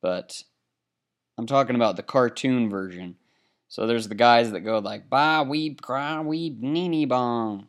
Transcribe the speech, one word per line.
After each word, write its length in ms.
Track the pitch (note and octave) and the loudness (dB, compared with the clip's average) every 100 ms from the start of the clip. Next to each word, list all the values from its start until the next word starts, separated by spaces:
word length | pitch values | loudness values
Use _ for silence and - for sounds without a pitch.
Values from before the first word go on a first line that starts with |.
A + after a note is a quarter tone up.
But 440 | F#2 F2+ - - - _ _ _ _ _ _ _ _ - | -2 -4 -6 -18 -18 _ _ _ _ _ _ _ _ -12
I'm 100 | A#2 | 0
talking 280 | C#3 B2+ | 2 2
about 220 | B2 A2+ F#2 | 2 2 0
the 80 | |
cartoon 680 | - C#3 A#2+ A#2 C3+ B2+ A2+ | 0 2 2 0 -2 0 0
version. 460 | G2 F#2+ F2+ F2+ F2+ _ _ _ _ _ | -2 -8 -12 -14 -16 _ _ _ _ _
So 200 | - A2 | -6 -2
there's 180 | A#2 G#2+ | -2 -4
the 80 | |
guys 380 | G#2 A#2+ A#2+ A#2 | 4 6 8 6
that 80 | G2 | -2
go 180 | G2+ A2 | -2 -2
like, 320 | G2+ G#2 - | -2 -10 -2
"Ba 340 | C3+ D3+ D#3 | 2 4 2
weep, 380 | C3+ D3+ D#3 C#3 | 0 -2 -4 -8
cry 380 | - C3 C#3+ D#3 | -6 -4 -4 -6
weep, 400 | D#3 D#3 E3 A#2+ | -4 -4 -6 -6
nini 460 | B2+ D#3+ F3+ D#3+ C#3+ | -4 -2 0 0 0
bong." 600 | B2+ B2 A#2 A2+ G2+ | 0 0 -2 -4 -6